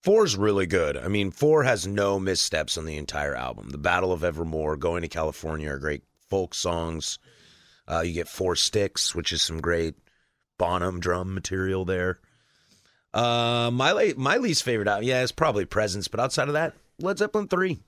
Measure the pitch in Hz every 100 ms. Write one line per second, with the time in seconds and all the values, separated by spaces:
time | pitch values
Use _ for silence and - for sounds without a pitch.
0 | - 214 196 101 104 98 92 92 78 69
1 | 71 104 98 - 151 156 131 110 95 101
2 | 98 98 95 90 - 82 76 - 80 76
3 | 73 73 71 64 64 53 50 71 82 90
4 | 92 87 87 78 82 78 76 76 82 85
5 | 85 82 80 - 78 78 76 69 76 73
6 | _ _ _ 98 90 - 90 85 82 82
7 | - - _ - - - - _ - 82
8 | 85 82 82 - 95 87 - 107 98 -
9 | - 87 80 82 - 80 87 85 82 -
10 | _ _ _ _ _ - 87 90 90 90
11 | 87 90 92 95 - 95 95 95 90 92
12 | 90 90 _ _ _ _ _ _ _ _
13 | _ - 120 120 117 120 117 123 139 208
14 | 214 127 131 220 247 151 - 113 104 101
15 | 120 127 123 - 156 107 87 104 107 98
16 | 92 110 127 - 139 151 160 - _ -
17 | 175 196 208 214 202 185 185 147